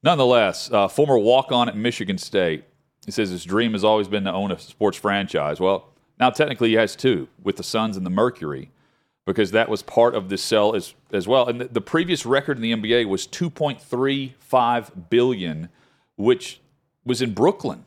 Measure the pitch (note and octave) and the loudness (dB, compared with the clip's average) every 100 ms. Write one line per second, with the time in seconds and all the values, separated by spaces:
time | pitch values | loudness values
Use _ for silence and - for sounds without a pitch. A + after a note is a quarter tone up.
0 | - E3+ B2+ B2 G2+ - - A2 G2 - | 2 4 6 6 4 0 0 2 2 2
1 | D3 B2+ G#2 B2+ C3 B2 A#2+ G2+ A#2 - | 4 4 6 4 4 0 0 -2 -4 -4
2 | G2 F#2+ - G2 F2 D#2 - _ _ _ | -6 -6 -2 0 0 -2 -10 _ _ _
3 | - G2+ G#2 F2+ E2 G2 A#2 G#2+ G#2+ G#2+ | -10 -4 -4 -4 -4 0 0 2 2 2
4 | F#2+ G#2 G2 F#2 G2+ F2 - - G#2+ F2+ | 0 -4 -4 -4 -4 -6 -10 -2 -2 0
5 | G#2 G2+ G2 E2 D2 D2+ F#2 G2 _ _ | -2 -2 -2 -4 -4 -2 0 -2 _ _
6 | _ _ B2+ A#2+ D3+ B2+ A#2 A2 G#2+ - | _ _ 0 2 -2 0 2 2 0 0
7 | C3 G2 - _ G2 - F#2+ A2+ A2 G2 | 0 0 -4 _ -6 -6 -4 -4 -4 -4
8 | F#2 F#2 A#2+ - D#2 C2+ - _ _ _ | -4 0 0 -2 -10 -10 -14 _ _ _
9 | _ _ - F#2+ G2+ G#2+ A2+ G#2+ - - | _ _ -6 -2 2 2 0 -2 -2 2
10 | A#2 A2+ F#2 G2 - A2 G#2 A2 - - | 4 2 -4 -6 0 2 2 0 -6 -18
11 | _ G#2 F#2 C3 B2 A#2+ B2 A#2 - E3 | _ -4 2 2 2 -2 -4 -6 -2 -2
12 | E3 E3+ A#2 C#3 C#3 C3+ A2+ A2+ G#2+ A#2+ | -2 -4 0 -2 0 -4 -2 -4 2 2
13 | A2 F#2+ - - F3 - D3 B2 - B2 | 2 -2 -6 -6 -8 -4 -6 -6 -8 -4
14 | C3+ C#3 C3+ B2+ _ C3 A#2+ A#2+ G#2 F#2 | -2 -2 -6 -14 _ 2 2 0 -4 -18
15 | E2+ A#2 B2 A#2 F2 D#2 E2 _ _ _ | 0 2 4 0 -6 -8 -12 _ _ _
16 | _ - G#2 B2 - - _ _ _ _ | _ -4 0 0 -2 -18 _ _ _ _
17 | - A#2+ B2 G2 C#3+ - B2 - | -6 -4 -2 2 0 2 -8 -10